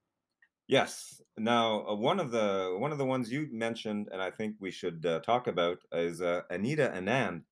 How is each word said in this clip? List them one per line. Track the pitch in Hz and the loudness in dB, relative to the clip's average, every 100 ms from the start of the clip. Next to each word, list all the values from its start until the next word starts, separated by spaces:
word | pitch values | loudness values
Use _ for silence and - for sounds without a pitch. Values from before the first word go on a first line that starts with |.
| _ _ _ _ _ _ - | _ _ _ _ _ _ 2
Yes. | 127 85 - - - _ 113 | 2 2 -4 -14 -18 _ -2
Now, | 110 117 113 107 - | 2 4 4 2 0
uh, | |
one | 104 131 190 | 0 2 2
of | 139 | 0
the, | 117 104 98 92 92 | 2 2 2 0 -2
one | 143 | -2
of | 143 | 0
the | 131 | 0
ones | 131 113 | 0 -2
you | 143 147 | -4 -4
mentioned, | 113 113 117 110 104 101 | -2 -2 -2 -4 -4 -4
and | 92 | -4
I | 92 | -4
think | - 110 107 | -2 -6 -4
we | 95 | -8
should, | - 90 82 82 | -4 -6 -2 0
uh, | 82 | 0
talk | - 120 - | 2 2 2
about, | 85 87 87 _ | 2 2 0 _
is, | 85 85 82 | -2 0 0
uh, | 87 87 - | 0 0 -2
Anita | 90 117 151 120 | -2 0 2 0
Anand, | 90 95 131 101 85 - | 0 0 2 0 -4 -12